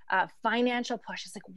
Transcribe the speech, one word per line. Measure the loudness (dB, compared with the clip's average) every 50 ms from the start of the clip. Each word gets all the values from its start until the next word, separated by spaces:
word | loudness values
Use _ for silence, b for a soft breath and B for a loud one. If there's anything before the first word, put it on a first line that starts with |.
| -4 0
uh, | 2 2 2 0 -2 -2 0
financial | 2 4 4 4 4 2 2 0 -2 -4 -6
push. | -6 -8 -10 -10 -10
It's | -10 -12
like, | -14 -14 -14 -6